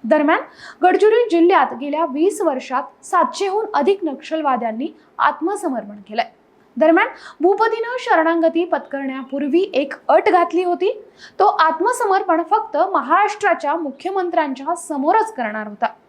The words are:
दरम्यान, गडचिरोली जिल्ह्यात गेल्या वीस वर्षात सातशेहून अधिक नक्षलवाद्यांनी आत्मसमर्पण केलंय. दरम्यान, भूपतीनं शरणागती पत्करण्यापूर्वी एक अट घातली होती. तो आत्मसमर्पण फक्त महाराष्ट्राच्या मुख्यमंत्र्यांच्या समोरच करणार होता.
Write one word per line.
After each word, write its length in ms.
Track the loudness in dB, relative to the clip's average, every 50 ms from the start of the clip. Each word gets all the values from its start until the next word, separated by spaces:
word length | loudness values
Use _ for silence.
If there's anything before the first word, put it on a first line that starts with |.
| 2
दरम्यान, 360 | 2 2 2 4 2 2 0 -2 -8 -18 -20 -20 -20 -6 _ 2
गडचिरोली 460 | 4 4 6 4 4 4 4 2 2
जिल्ह्यात 440 | 4 4 4 6 6 4 2 0 -2 -8
गेल्या 240 | -6 -6 -2 -2 -2
वीस 360 | -4 0 0 0 0 0 0
वर्षात 640 | -2 -2 -2 -2 -6 -4 -6 -6 -6 -6 -16 _ -10
सातशेहून 600 | -2 0 0 0 0 0 -4 -4 -2 -2 -2 -4 -2 -2
अधिक 300 | 0 2 2 0 0 -2
नक्षलवाद्यांनी 840 | -6 -6 -8 -8 -6 -6 -2 0 0 -2 0 -2 -6 -6 -6 -8 -8 -10 -14 _ _ _ 0
आत्मसमर्पण 760 | 0 0 0 -2 -4 -4 -4 -4 -4 -4 -6 -6 -8 -10 -18 -20 -18 -8
केलंय. 200 | -6 -6 -6 -6 _ _ _ _ _ _ _ _ _
दरम्यान, 300 | 2 4 4 6 4 2 2 -2 -12 -20 -20 -8 _
भूपतीनं 540 | 2 2 4 4 2 0 0 -2 -4 -6 -6 -8
शरणागती 680 | -2 0 2 2 2 2 2 2 2 2 2 0 -2
पत्करण्यापूर्वी 1040 | 0 -2 -4 -4 -8 -10 -8 -8 -8 -8 -10 -10 -8 -6 -4 -2 0 2 0 0 2 -2
एक 200 | -2 -2 -2 -8 -10 _
अट 220 | 2 2 4 4 4
घातली 340 | 4 4 2 2 0 -2 0
होती. 400 | 0 -2 0 -2 -4 -4 -6 -12 -20 _ _ -20 -20 _ 2
तो 60 | 2
आत्मसमर्पण 1000 | 2 4 4 2 2 2 0 0 -2 0 0 0 0 0 0 2 0 0 0 0 0
फक्त 280 | -2 -2 -2 -2 -2
महाराष्ट्राच्या 1000 | -2 0 0 0 -2 0 2 2 2 2 0 -2 -2 0 0 0 0 -2 -4 -4
मुख्यमंत्र्यांच्या 1000 | -2 -4 -8 -10 -8 -8 -4 -4 -2 -4 0 0 -2 -2 -2 -4 -6 -4 -6 -6
समोरच 580 | -6 -6 -8 -6 -2 0 2 2 2 0 -2 -4
करणार 340 | -6 -6 -6 -6 -8 -10
होता. 200 | -10 -6 -4 -4 -4 -4 _ _